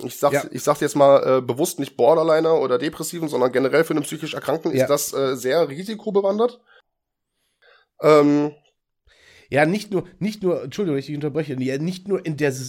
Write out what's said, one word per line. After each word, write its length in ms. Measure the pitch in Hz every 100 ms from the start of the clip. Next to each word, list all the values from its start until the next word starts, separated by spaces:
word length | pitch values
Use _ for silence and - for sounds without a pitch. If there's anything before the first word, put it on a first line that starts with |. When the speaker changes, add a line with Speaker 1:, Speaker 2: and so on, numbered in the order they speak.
Speaker 1:
Ich 140 | 123 -
sag's, 160 | 143
Speaker 2:
Ja. 100 | 139 -
Speaker 1:
ich 120 | 127
sag's 180 | - 147
jetzt 140 | 147
mal, 440 | 147 139 139 - 131
äh, 40 |
bewusst 380 | 127 123 180 -
nicht 160 | - -
Borderliner 640 | 127 165 160 156 160 160
oder 180 | 131 123
Depressiven, 500 | 151 - 156 170 160
sondern 220 | 135 123
generell 300 | 123 135 151
für 100 | 160
einen 100 | 156
psychisch 300 | 143 160 151
Erkrankten 380 | 139 - 156 165
Speaker 2:
Ja. 100 | 131
Speaker 1:
ist 40 | 127
das, 220 | 143 -
äh, 240 | 135 135 131
sehr 320 | 127 160 151
risikobewandert. 920 | 139 196 214 220 196 196 208 240 - _ _ _ _ _ _ _ _ _ _ _ _ _ -
Ähm. 520 | 151 151 147 147 147 147 _ _ _ _ _ _ _ _ -
Speaker 2:
Ja, 160 | 131
nicht 280 | 156 208 -
nur, 120 | 185 - -
nicht 240 | 208 214
nur, 220 | 185 156
Entschuldigung, 300 | 143 160 190
wenn 60 | 139
ich 60 | 135
dich 80 |
unterbreche, 400 | 147 147 147 147
ja, 240 | 131 127 139
nicht 300 | 165 185 196
nur 180 | 190 165
in 100 | 143
der, 160 | 147 127